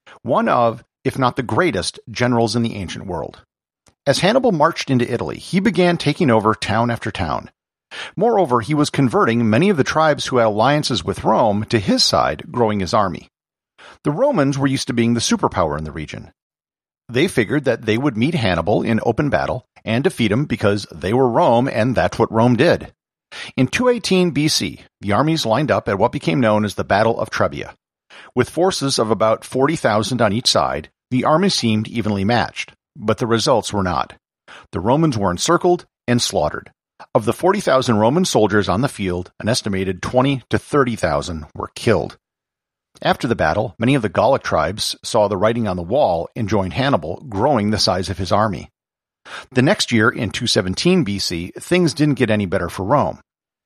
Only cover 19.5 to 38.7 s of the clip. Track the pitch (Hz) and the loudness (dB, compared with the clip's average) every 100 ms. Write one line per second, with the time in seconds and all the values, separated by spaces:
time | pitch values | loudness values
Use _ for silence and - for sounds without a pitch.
19.5 | 82 _ _ - 113 143 - 110 110 151 | -6 _ _ -4 0 0 0 0 0 -2
20.5 | 110 107 104 - 78 90 120 131 120 165 | 0 0 0 -4 -8 -2 2 2 4 4
21.5 | 117 127 - 120 107 90 - 113 113 120 | 4 2 0 0 2 0 0 0 4 4
22.5 | 113 165 110 - _ _ _ _ - - | 4 4 2 -2 _ _ _ _ -16 -8
23.5 | - 127 - 247 240 - 185 180 139 151 | -2 0 2 2 2 2 2 2 2 0
24.5 | - 90 - - - 101 101 151 160 113 | 0 -4 -8 -20 -10 0 2 2 0 0
25.5 | 113 135 101 - 101 113 - - 156 113 | 0 2 0 0 0 0 0 -2 2 4
26.5 | 107 104 - 87 98 110 117 107 - 95 | 2 0 -4 0 2 2 0 -4 0 -2
27.5 | 71 - - _ _ _ - - 123 117 | -2 -12 -16 _ _ _ -20 -8 -2 -2
28.5 | - 185 - 135 131 110 104 110 117 - | 2 0 0 -2 0 0 2 2 0 -2
29.5 | 127 143 165 123 107 104 123 110 107 - | 0 0 2 0 0 0 0 0 0 0
30.5 | 101 67 69 76 _ - 127 123 156 196 | 0 0 -4 -10 _ -4 -2 2 2 2
31.5 | - 117 107 110 120 104 98 98 120 85 | 0 0 0 -2 -4 -2 -2 0 0 -2
32.5 | - - _ _ - 107 110 117 117 151 | -6 -14 _ _ -8 -4 -2 0 0 2
33.5 | 120 - 104 92 73 - - _ _ - | 0 0 -4 -2 -2 -6 -10 _ _ -20
34.5 | - - 92 98 143 165 110 98 87 - | -20 -12 -4 0 2 2 0 -2 -2 0
35.5 | 170 180 175 - _ - 120 - 95 76 | 2 2 0 -4 _ -2 0 0 -2 -2
36.5 | - - _ _ _ - 139 110 - 180 | -4 -16 _ _ _ -2 -2 0 0 0
37.5 | 202 180 135 123 107 110 160 190 123 107 | 0 2 0 2 2 4 2 2 2 4
38.5 | 104 98 | 2 2